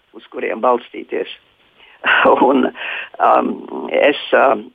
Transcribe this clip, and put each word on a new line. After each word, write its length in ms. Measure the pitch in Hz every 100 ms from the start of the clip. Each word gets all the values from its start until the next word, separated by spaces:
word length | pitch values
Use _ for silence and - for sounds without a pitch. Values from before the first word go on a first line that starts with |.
| _
uz 140 | - -
kuriem 320 | - 123 110
balstīties. 720 | 123 120 - - - - - - _ _ _ _ - - -
<laughs> 440 | - - - 127
Un, 180 | 135 123 - - - - -
um, 320 | 117 127 - - - - -
es, 320 | - 143 143 - 123
um, 300 | 127 107 123